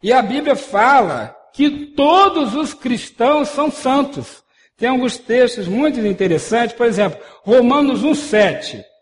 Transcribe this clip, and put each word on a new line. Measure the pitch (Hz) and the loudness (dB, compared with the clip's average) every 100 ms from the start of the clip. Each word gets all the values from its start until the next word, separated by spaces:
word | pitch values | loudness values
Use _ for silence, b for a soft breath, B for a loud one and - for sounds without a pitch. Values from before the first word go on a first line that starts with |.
E | 190 | 2
a | 254 | 0
Bíblia | 214 269 294 285 | 2 -4 -2 -2
fala | - 202 233 277 196 131 110 - _ | -2 0 4 4 2 -4 -10 -16 _
que | - 285 285 - | -2 -2 -2 -10
todos | - 285 359 392 359 254 | 0 2 4 4 2 -4
os | 247 311 | -4 -6
cristãos | - 262 233 - _ 240 302 294 | -8 -6 -6 -6 _ 0 2 -2
são | - 302 | -4 -4
santos. | - 254 269 277 - 120 - _ _ _ _ | -4 -2 0 -2 -6 -14 -18 _ _ _ _
Tem | 233 | -2
alguns | 262 247 - | 0 -2 -6
textos | - 240 240 240 180 | -2 2 2 0 -6
muito | 208 302 254 | -2 0 0
interessantes, | 208 190 190 156 - 233 233 | -2 0 0 0 0 -2 -2
por | - 240 | 0 -2
exemplo, | 196 202 - B B | 0 -2 -4 B B
Romanos | - 247 247 277 277 240 | 2 4 4 4 2 0
um | 262 | 0
sete. | 302 - 214 196 143 - 110 - _ | -2 0 2 2 0 -10 -16 -18 _